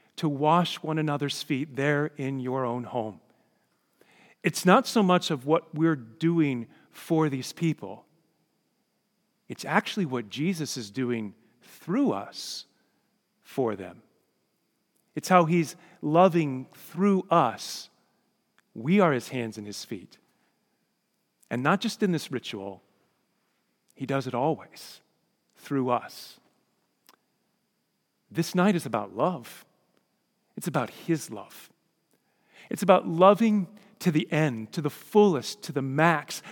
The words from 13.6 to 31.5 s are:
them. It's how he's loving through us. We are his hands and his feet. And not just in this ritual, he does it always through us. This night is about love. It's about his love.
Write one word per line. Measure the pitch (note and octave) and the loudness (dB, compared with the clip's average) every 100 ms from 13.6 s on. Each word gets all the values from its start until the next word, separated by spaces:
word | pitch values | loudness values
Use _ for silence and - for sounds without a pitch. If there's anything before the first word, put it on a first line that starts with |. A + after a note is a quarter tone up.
| A#2+ G2 | -4 -4
them. | F2+ F2+ _ _ _ _ _ _ _ _ _ _ _ D3+ | -10 -16 _ _ _ _ _ _ _ _ _ _ _ -12
It's | - | 2
how | F#3 D#3+ | 4 6
he's | F3 D3+ - - - | 2 0 -6 -20 -8
loving | D3+ D#3+ F#3 E3+ D3+ C3 C3 | 0 4 6 4 0 -4 -10
through | - - D#3+ G3+ G3 - | -18 -14 0 2 2 2
us. | E3 B2+ G2+ - - - _ _ _ _ _ _ _ _ | 2 2 -2 -10 -12 -14 _ _ _ _ _ _ _ _
We | A2+ A#2+ G3+ | -8 0 4
are | F3 | 4
his | C3 - | 2 -2
hands | B2+ A2+ G#2+ | -6 -6 -8
and | G#2 | -12
his | G2+ | -14
feet. | - G2+ F2 - _ _ _ _ _ _ _ _ _ _ _ _ _ | -12 -12 -14 -20 _ _ _ _ _ _ _ _ _ _ _ _ _
And | A#2+ | -2
not | C#3 G3 | 0 0
just | A3+ - | -2 -2
in | G#3 | 0
this | D#3+ - | 0 -4
ritual, | B2 - G#2+ G2 F#2+ _ _ _ _ _ _ _ _ _ _ _ | -8 -8 -10 -12 -14 _ _ _ _ _ _ _ _ _ _ _
he | _ C3 | _ -4
does | C#3 B2+ | -4 -2
it | |
always | A#2+ D3 C#3+ - - - - _ _ _ _ _ _ | -2 0 -2 -8 -20 -20 -20 _ _ _ _ _ _
through | - C#3 B2+ | -6 -2 0
us. | A#2+ - - - - _ _ _ _ _ _ _ _ _ _ _ _ _ _ _ _ _ _ _ | -2 -4 -16 -20 -20 _ _ _ _ _ _ _ _ _ _ _ _ _ _ _ _ _ _ _
This | G#2+ E3 F3+ | -6 -2 2
night | F#3+ F3 | 2 2
is | C3+ | -2
about | A2 G#2 F#2+ | -4 -4 -2
love. | D#3+ E3 A2+ - - _ _ _ _ _ _ _ _ - | -2 -2 -10 -20 -20 _ _ _ _ _ _ _ _ -10
It's | - | -4
about | C3+ A2+ | -2 -4
his | - - D#3+ - | -8 -4 -4 -4
love. | G#2+ G#2 | -14 -14